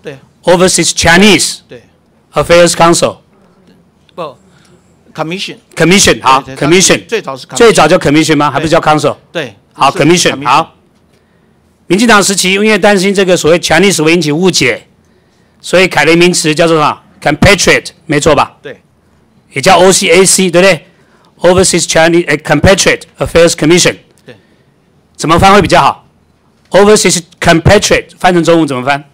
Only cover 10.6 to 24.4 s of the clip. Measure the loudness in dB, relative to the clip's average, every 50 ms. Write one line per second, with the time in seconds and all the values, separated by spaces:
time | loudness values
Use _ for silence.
10.6 | -2 -4 _ _ _ _ _ _ _ _ _ _ _ _ _ _ _ _ _ _
11.6 | _ _ _ _ _ _ -2 0 2 2 2 2 2 0 -4 -4 -4 -2 -2 0
12.6 | 0 0 0 2 2 0 0 2 0 -2 -2 -2 0 0 0 0 2 0 0 0
13.6 | 0 -2 0 2 2 0 0 0 0 0 0 0 -2 -2 -4 -2 -2 -2 -2 0
14.6 | -2 -4 -4 -6 -10 _ _ _ _ _ _ _ _ _ _ _ _ _ _ _
15.6 | _ -2 0 0 0 0 0 -2 0 0 2 2 2 0 0 -2 -4 -4 -2 0
16.6 | 0 0 0 0 0 -2 -4 -6 _ _ _ _ -6 -6 -4 0 0 0 0 0
17.6 | 0 0 -2 -2 -2 -8 -20 _ _ -6 -6 -2 -2 -2 0 -2 -4 -4 _ _
18.6 | _ -20 -20 _ _ _ _ _ _ _ _ _ _ _ _ _ _ _ -12 -4
19.6 | 0 0 2 4 4 2 2 0 0 0 2 2 2 2 0 -2 -2 0 0 2
20.6 | 2 2 0 -2 -6 _ _ _ _ _ _ _ _ _ _ _ 0 0 2 2
21.6 | 0 0 0 -4 -4 -2 0 0 2 2 2 0 0 -2 -4 -4 -2 -2 0 2
22.6 | 2 2 2 2 0 -2 -2 -4 -6 _ _ _ -10 -2 0 2 2 2 0 -2
23.6 | 0 0 2 2 2 -2 -4 -6 _ _ _ _ _ -20 -20 _